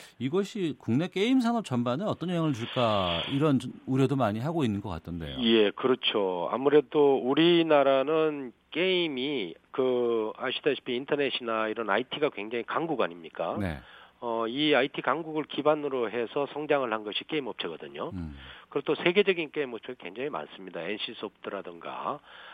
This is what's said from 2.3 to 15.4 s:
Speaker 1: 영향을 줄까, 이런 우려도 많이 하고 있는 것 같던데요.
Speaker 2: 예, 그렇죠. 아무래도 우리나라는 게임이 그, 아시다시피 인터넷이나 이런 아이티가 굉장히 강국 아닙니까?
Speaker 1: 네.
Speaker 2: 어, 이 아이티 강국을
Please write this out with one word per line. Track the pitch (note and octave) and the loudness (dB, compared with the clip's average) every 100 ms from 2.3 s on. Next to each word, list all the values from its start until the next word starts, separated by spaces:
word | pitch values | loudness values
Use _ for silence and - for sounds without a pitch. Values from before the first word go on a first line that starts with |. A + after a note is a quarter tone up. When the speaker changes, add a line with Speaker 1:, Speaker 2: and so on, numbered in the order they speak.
Speaker 1:
영향을 | F3 D#3+ | 0 0
줄까, | A#2+ A#2 - A#2 G#2 F2+ E2+ D#2 | 0 -2 0 2 4 2 0 0
이런 | C#3 D#3 C3 - - - | 2 4 4 0 -10 -2
우려도 | C3 C3+ C#3 | 2 4 4
많이 | A2+ G#2+ | 2 0
하고 | C#3 E3+ | -2 0
있는 | A#2+ G2+ | 2 0
것 | G#2 | -2
같던데요. | E2 - E2+ D#2 C#2 | -8 -6 -8 -6 -2
Speaker 2:
예, | A#2 A2+ G#2 | 4 6 4
그렇죠. | - B2+ B2+ - A2 F#2+ F2+ E2+ | 2 0 2 2 0 0 0 -2
아무래도 | A2+ C#3 D3 D3 D#3 C#3+ C3+ | 2 6 6 4 4 6 4
우리나라는 | B2 C#3 E3+ E3+ E3 D3 C3+ C3+ C3+ D#3+ D#3 D3 B2+ - - | 2 4 6 6 6 6 6 4 4 2 0 -2 -10 -14 -10
게임이 | D3 F#3 F3+ E3 C3 C3+ C#3 F2 - _ | -2 0 0 0 -2 -2 -2 -4 -10 _
그, | - C3 B2 A#2+ A#2 G#2+ - | 0 2 2 2 0 -2 -4
아시다시피 | B2+ - D3+ C3 - B2 | -6 -2 -2 -2 -4 -4
인터넷이나 | C#3 C#3+ C3+ - A2+ A2 A2 | -2 0 0 -2 -2 -2 -2
이런 | A2 G#2+ | -2 0
아이티가 | G2+ C3 - C#3+ | 0 0 -2 -2
굉장히 | - G#2 A#2+ | -2 -6 -6
강국 | A2 - E3 C3 | -4 -4 -2 -2
아닙니까? | F2+ F2 D#2+ - E2+ A#2 | -2 -4 -12 -6 -4 -2
Speaker 1:
네. | G2 C#2+ - - - - | -4 -6 -12 -20 -20 -10
Speaker 2:
어, | A#2+ A2+ A2+ | -6 -4 -2
이 | C3 D3+ | 0 2
아이티 | C#3 C#3+ - | 4 2 -2
강국을 | B2+ C#3+ D#3+ D#3 | -2 -2 -2 -6